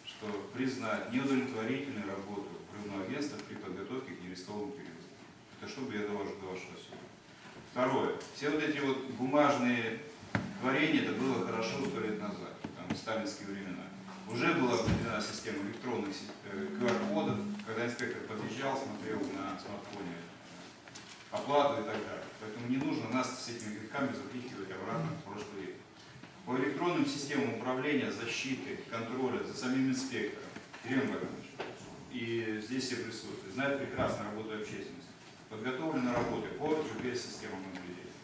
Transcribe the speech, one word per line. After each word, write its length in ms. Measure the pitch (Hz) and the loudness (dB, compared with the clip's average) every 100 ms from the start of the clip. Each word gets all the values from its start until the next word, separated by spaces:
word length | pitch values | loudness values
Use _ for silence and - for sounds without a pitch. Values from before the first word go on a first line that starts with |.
что 460 | - - 107 101 95 | -12 -8 -4 -4 -4
признать 600 | 123 131 110 110 101 101 | 2 2 2 2 0 2
неудовлетворительной 920 | 123 139 135 120 113 110 135 - 110 98 | 4 6 6 4 2 2 2 0 -2 -2
работу 400 | 98 98 101 - 87 - 104 | -2 -2 -4 -4 -8 -10 -8
рыбного 300 | 104 101 95 | -4 -2 -2
агентства 320 | 139 147 107 101 | 0 -2 -4 -8
при 80 | 104 | -8
подготовке 580 | - 90 101 127 - | -6 -6 -4 -4 -4
к 100 | 85 | -8
нерестовому 480 | 90 90 - 104 98 | -8 -8 -6 -4 -4
периоду. 200 | - 85 82 - - - - - - | -6 -10 -12 -14 -16 -18 -18 -18 -12
Это 100 | 104 | -10
чтобы 240 | 135 123 | -4 -2
я 140 | 104 104 | 0 0
довожу 240 | 104 98 98 | 0 -2 -4
до 60 | 95 | -6
вашего 260 | 92 90 | -6 -6
суда. 240 | 87 - - - - - - - - - | -10 -12 -12 -14 -16 -18 -18 -16 -14 -6
Второе. 440 | 123 127 131 95 - - - | 2 4 6 4 0 -4 -2
Все 140 | 147 | 2
вот 140 | 151 | 4
эти 160 | 151 139 | 4 2
вот 260 | 139 127 - | 2 2 0
бумажные 880 | 107 131 147 143 123 123 120 113 110 - - - - - - | 0 4 8 8 8 6 4 2 -2 -6 -12 -2 -2 0 0
творения, 440 | 123 135 156 - | 2 6 6 6
это 80 | - | 4
было 340 | 110 131 123 - | 2 4 4 2
хорошо 400 | 113 110 - - | 2 0 2 0
сто 140 | 113 | 0
лет 200 | 110 104 | 0 0
назад, 380 | 104 90 85 - - - | -2 -4 -8 -8 -8 -8
там, 200 | 90 - | -4 -4
в 20 | |
сталинские 520 | - 110 101 - 101 | 0 0 0 -4 -4
времена. 340 | 98 95 87 - - - - - | -4 -4 -6 -8 -10 -12 -10 -4
Уже 260 | 120 165 131 | 2 4 6
была 180 | 127 | 6
определена 480 | 117 110 - 113 104 | 6 6 4 4 0
система 400 | - - 113 98 101 | -2 -4 -2 -2 -2
электронных 480 | - 127 110 101 98 | -4 -2 0 0 -4
си-, 160 | 104 - 104 | -8 -10 -6
э, 160 | 98 104 - | -4 -2 2
Q 80 | 123 | 4
R-кодов, 500 | - - 208 208 - - - - | 4 4 2 4 2 0 -4 -4
когда 180 | 110 120 | 0 0
инспектор 360 | - - - | 0 -2 -2
подъезжал, 560 | 101 107 107 117 139 135 | -4 -4 -4 -2 0 0
смотрел 380 | 135 104 107 107 98 98 | -2 -4 -2 -2 -2 -2
на 220 | 98 95 | -4 -6
смартфоне 580 | - 101 - 101 92 85 85 - - - - - - - - - - | -6 -8 -8 -8 -6 -6 -10 -14 -16 -14 -14 -14 -14 -14 -14 -14 -6
оплату 520 | 104 127 147 139 110 | -4 6 8 8 6
и 40 | 104 | 2
так 80 | |
далее. 320 | 107 - - - - | 0 -2 -4 -8 -8
Поэтому 260 | 107 117 123 | -8 -4 2
не 100 | 131 | 4
нужно 300 | 151 - 113 | 4 2 2
нас 360 | 127 123 - - | 2 2 0 -4
с 40 | |
этими 280 | 117 107 104 | -4 -4 -6
грехами 340 | 107 - 131 | -4 0 0
запихивать 580 | 107 - 123 123 101 95 | 0 -4 -6 -6 -6 -6
обратно 380 | 92 98 - 80 - | -4 -2 0 0 -2
в 40 | |
прошлый 380 | 98 104 104 101 | -6 -6 -6 -6
век. 140 | 92 - - - - - - - - | -6 -8 -14 -18 -16 -16 -16 -14 -2
По 120 | 131 | 2
электронным 480 | 147 - 175 156 - | 2 4 2 4 4
системам 480 | - - 135 117 113 | 2 0 2 2 2
управления, 560 | 120 131 143 135 110 | 0 2 4 4 4
защиты, 680 | 98 117 113 131 127 - - - | 0 -2 -2 0 0 -2 -6 -4
контроля 540 | 117 117 127 131 - | -4 -2 2 2 2
за 100 | - | 0
самим 380 | - 123 131 131 | -2 2 4 6
инспектором, 580 | 127 - 113 104 - - - - - | 4 2 0 0 -2 -8 -10 -12 -10
Ирина 200 | 117 131 | 2 4
Владимировна, 340 | - - - - - - - - - - - | 4 2 -2 -6 -10 -6 -6 -6 -12 -12 -8
и 480 | 123 117 113 110 107 107 | -4 0 2 2 0 0
здесь 200 | 127 - | 0 0
все 100 | 123 | 0
присутствуют, 560 | 113 - - - - | -2 -4 -6 -8 -6
знают 240 | 127 139 139 | 0 2 2
прекрасно 480 | - - 117 104 104 | 0 2 2 2 -2
работу 300 | 107 107 107 | -4 -4 -4
общественности. 560 | 107 - - - - - - - - | -4 -6 -6 -10 -14 -16 -18 -18 -10
Подготовлены 640 | 107 123 127 160 139 123 | -4 -2 0 2 2 4
работы 340 | 120 - 113 - - | 4 4 2 -2 0
по 100 | 147 | 2
G 220 | 156 - - | 4 2 0
P 100 | 127 | -2
S-системам 500 | - - - 107 95 | -2 -4 -6 -6 -6
наблюдения. 540 | 95 90 90 90 90 - | -6 -8 -8 -8 -10 -14